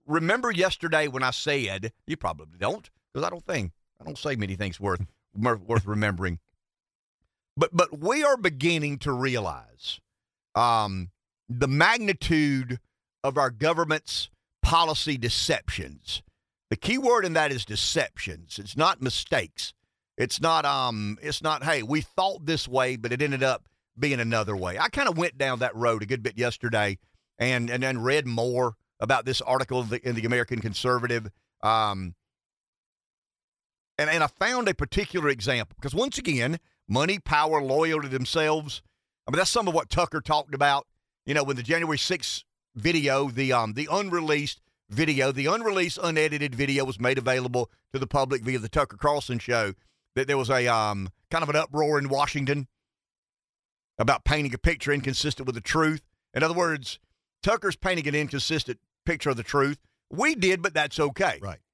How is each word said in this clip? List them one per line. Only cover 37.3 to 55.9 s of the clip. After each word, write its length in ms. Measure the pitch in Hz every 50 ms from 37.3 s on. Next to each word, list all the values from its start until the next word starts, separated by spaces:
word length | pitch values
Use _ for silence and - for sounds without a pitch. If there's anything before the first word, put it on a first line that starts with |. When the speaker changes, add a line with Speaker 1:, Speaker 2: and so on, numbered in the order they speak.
| 156 147 156 156 156 147
Speaker 1:
loyalty 460 | 139 131 131 156 160 160 160 156 143
to 60 | 135 131
themselves. 680 | 131 127 - - 165 156 156 156 156 151 139 - - _ _ _ _ _ _ _ _ _
I 40 | 131
mean, 80 | 135 170
that's 100 | 190 -
some 180 | - 240 214
of 60 | 180 160
what 160 | 165 127 -
Tucker 320 | - 180 175 - - 151
talked 340 | - - 151 151 143 - 139
about, 320 | 135 143 143 139 143 - _ _ _ _ _ _ _ _
you 80 | - 143
know, 100 | 151 139
when 140 | 139 135
the 60 | 120 117
January 340 | 120 165 170 170 156 151
sixth 480 | 127 - - 185 - - - - - - _ _ _ _ _ _
video, 540 | 113 104 170 165 160 143 139 135 139 143 135
the, 220 | 117 127 135 131
um, 220 | 127 120 113 107 107
the 160 | 139 151 147
unreleased 720 | 165 202 202 190 170 175 160 156 151 147 147 139 - _ _ _ _ _ _ _
video, 420 | 104 120 160 156 143 135 131 139
the 140 | 131 139 139
unreleased, 520 | 156 202 233 226 220 196 185 175 170 - - 185
unedited 500 | 170 160 156 156 156 147 147 147 139 120
video 300 | 120 143 135 135 139 135
was 160 | 131 110 98
made 180 | 123 127 135
available 540 | 135 117 131 127 127 127 123 123 123 117 - _ _ _ _ -
to 60 | 135
the 80 | 135
public 360 | - - 143 135 131 139 123 110
via 160 | 127 131 120
the 80 | 107
Tucker 300 | 107 - 156 139 - 104
Carlson 420 | 98 - 147 147 143 - - 123 113
show, 340 | - 123 120 113 107 98 95 _ _ _ _ _ _ _ -
that 120 | 127 135
there 100 | 135 143
was 120 | 135 123 117
a, 180 | 135 127 123
um, 400 | 120 117 113 107 104 101 98 92 92 - _ _ _
kind 140 | - 165 160
of 60 | 143
an 60 | 147
uproar 420 | 151 160 - 139 151 151 151 151
in 120 | 143 139 135
Washington 580 | 139 139 143 - - 147 139 131 147 147 131 _ _ _ _ _ _ _ _ _ _ _ _ _ _ _ _ _ _ _ _ _ _ _ _ _ _
about 280 | - 107 131 135 - -
painting 280 | - 147 151 143 135 143
a 40 |
picture 340 | - - 165 160 127 - 143
inconsistent 540 | 143 143 131 135 123 - - 151 - - 131
with 100 | 131 120
the 60 | 113
truth. 400 | - - - 160 160 156